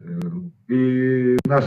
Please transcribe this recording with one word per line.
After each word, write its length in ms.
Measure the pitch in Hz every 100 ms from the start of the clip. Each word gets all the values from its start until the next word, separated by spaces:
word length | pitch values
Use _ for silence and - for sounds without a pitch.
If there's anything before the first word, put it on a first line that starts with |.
Е, 720 | 160 170 170 175 175 - - 127
і 640 | 127 127 127 131 127 123 127
у 40 |
нас 160 | 139